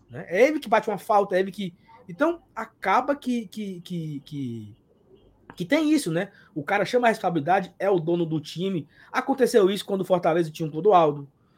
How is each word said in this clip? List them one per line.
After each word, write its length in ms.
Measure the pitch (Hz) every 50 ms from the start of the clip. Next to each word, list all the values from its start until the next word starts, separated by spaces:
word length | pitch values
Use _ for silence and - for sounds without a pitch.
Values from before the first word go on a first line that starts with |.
| _ _
né? 160 | 113 139 - -
É 200 | 170 196 247 311
ele 120 | 311 302
que 100 | - 202
bate 200 | 233 214 - 220
uma 80 | 202 180
falta, 380 | - - 214 202 202 - 185
é 40 | 180
ele 120 | 196 196
que... 220 | - 208 196 175 - _ _ _ - - - -
Então, 340 | 170 - 294 330 339 - _ _ _
acaba 600 | 226 220 - _ _ - 196 196 240 262 285 285
que, 320 | 285 - 254 247 233 220 185
que, 340 | - 214 208 196 185 175
que, 400 | 175 - 180 170 160 156 147 139 139
que, 500 | - 151 143 135 120 117 113 107 104 110 _ _ _ _ _ _ _ - _ _ _ _ _ _ - -
que 100 | - 180
tem 260 | - 277 320 311 294
isso, 200 | 311 277 - 175
né? 200 | 160 170 202 196 - _ _ _ -
O 100 | 151 143
cara 220 | - 196 208 190
chama 220 | - - 247 247 226
a 20 |
responsabilidade, 640 | 208 - - 175 170 156 139 170 185 202 185 - - -
é 120 | 175 196
o 100 | 190 175
dono 260 | 156 170 170 175 170
do 140 | 156 160 156
time. 480 | 147 - - 160 185 196 196 156 139 - _ _ - -
Aconteceu 580 | - 247 - - 262 254 240 226 233 226 190 190
isso 160 | 208 190 -
quando 160 | - 196 190
o 40 | 185
Fortaleza 460 | - 185 175 175 170 156 175 170 156
tinha 160 | 156 - 165 147
o 40 |
Clodoaldo, 580 | 147 156 165 214 202 175 165 151 143 147 139 - _ _ _ _ _